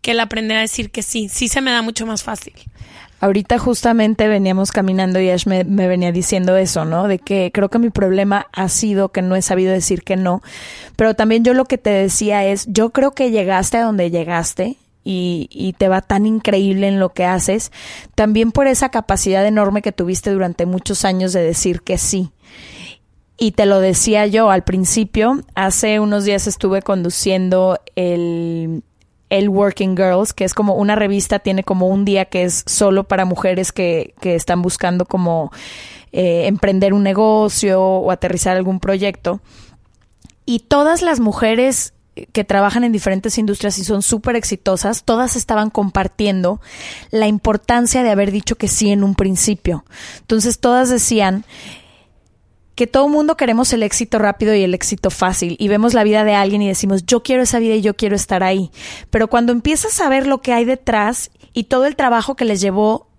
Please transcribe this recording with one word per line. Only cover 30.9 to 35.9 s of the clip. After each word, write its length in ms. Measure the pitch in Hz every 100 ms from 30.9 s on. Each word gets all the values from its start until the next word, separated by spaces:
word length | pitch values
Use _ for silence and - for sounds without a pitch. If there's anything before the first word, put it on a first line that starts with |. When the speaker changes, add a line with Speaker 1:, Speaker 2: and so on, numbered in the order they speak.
| 214
Speaker 2:
revista, 440 | 208 202 - 202
tiene 260 | - 190 190
como 240 | 190 185
un 160 | 196 202
día 180 | 190
que 220 | 190 180 180
es 180 | - -
solo 380 | - 202 190
para 220 | 196 190 185
mujeres 480 | 175 190 185 185
que, 400 | - 175 165 - _
que 140 | 185 170
están 260 | - 180
buscando 420 | 175 - 180 180
como, 480 | 180 190 175 165 151 - - - -